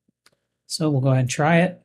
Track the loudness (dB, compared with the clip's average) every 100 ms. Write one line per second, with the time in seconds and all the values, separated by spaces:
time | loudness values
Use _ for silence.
0 | _ _ _ _ _ _ _ -6 -2 0
1 | 0 0 0 -2 2 2 2 -4